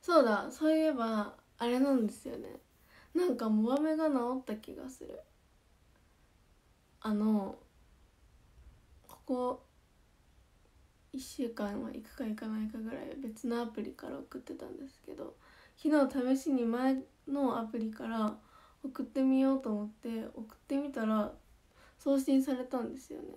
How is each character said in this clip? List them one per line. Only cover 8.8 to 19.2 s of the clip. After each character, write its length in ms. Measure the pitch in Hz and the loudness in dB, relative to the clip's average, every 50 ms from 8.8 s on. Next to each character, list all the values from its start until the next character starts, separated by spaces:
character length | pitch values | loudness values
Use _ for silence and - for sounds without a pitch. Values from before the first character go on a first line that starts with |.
| _ _ - - _ - | _ _ -20 -20 _ -20
こ 100 | - - - | -20 -20 -6
こ、 420 | - 262 247 247 247 262 - - _ _ _ _ _ _ _ _ _ _ _ _ _ _ - _ _ _ _ _ _ _ - _ _ _ _ _ _ - | -4 -2 -2 0 -2 -4 -6 -10 _ _ _ _ _ _ _ _ _ _ _ _ _ _ -20 _ _ _ _ _ _ _ -20 _ _ _ _ _ _ -12
一 100 | 262 262 | -12 -12
週 260 | - - - 269 226 | -10 -6 -6 -6 -6
間 320 | 226 - 208 202 202 214 - | -4 -4 -6 -4 -4 -6 -8
は 80 | 220 | -8
行 120 | - - 220 | -10 -12 -14
く 140 | - - | -16 -12
か 80 | - 262 | -8 -6
行 100 | 220 214 | -6 -6
か 140 | 214 226 220 | -6 -6 -6
な 140 | 220 220 214 | -4 -4 -4
い 60 | 214 | -6
か 80 | 214 | -6
ぐ 140 | 233 220 220 | -8 -8 -8
ら 100 | 233 285 | -8 -8
い 160 | - - - | -8 -10 -10
別 300 | 269 269 226 220 - - | -10 -10 -10 -10 -6 -4
の 160 | 240 233 233 240 | -2 -2 -2 -4
ア 40 | 226 | -4
プ 120 | 220 - | -6 -8
リ 120 | 208 - - | -8 -8 -10
か 160 | - - - | -12 -12 -12
ら 100 | - - | -10 -10
送 200 | - - - - | -12 -12 -12 -14
っ 20 | |
て 140 | - - - | -12 -12 -12
た 120 | - - | -12 -10
ん 100 | - - | -12 -12
で 120 | - 277 269 | -12 -14 -14
す 120 | - - _ | -16 -20 _
け 60 | - - | -16 -12
ど、 240 | - - - - - - - - - - - _ | -12 -12 -12 -14 -18 -20 -20 -20 -20 -20 -20 _
昨 320 | _ - 311 302 302 277 262 | _ 0 4 6 6 6 4
日 280 | - 277 247 254 262 | 2 0 2 2 2
試 60 | 269 - | 2 2
し 100 | 320 277 | 0 2
に 120 | 254 240 | 2 2
前 380 | 226 226 247 254 262 269 262 269 - _ _ _ | 2 0 2 4 2 2 2 -2 -10 _ _ _
の 320 | - 277 285 277 254 220 226 | -4 -2 2 2 2 2 0
ア 60 | 226 | -4
プ 140 | 220 - 233 | -4 -4 -4
リ 120 | 220 220 | -4 -4
か 160 | 220 - - | -4 -6 -6
ら 300 | 226 226 226 214 214 214 - - - - - - - - _ - | -4 -2 0 0 0 -2 -4 -16 -20 -20 -20 -20 -20 -20 _ -10
送 200 | 269 - - - | -10 -6 -6 -8
っ 40 | |
て 160 | - - 269 | -4 0 2